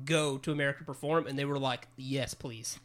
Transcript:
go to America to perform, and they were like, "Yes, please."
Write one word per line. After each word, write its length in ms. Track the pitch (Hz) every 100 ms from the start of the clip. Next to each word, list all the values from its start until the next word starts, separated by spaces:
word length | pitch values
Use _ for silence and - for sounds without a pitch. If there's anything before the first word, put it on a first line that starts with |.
go 340 | 135 156 151 135
to 120 | 156
America 300 | 147 139 139
to 40 |
perform, 440 | 151 135 143 165 147
and 100 | 135
they 60 |
were 140 | 143 143
like, 280 | 135 123 - -
"Yes, 380 | 131 135 120
please." 460 | - 139 113 117 -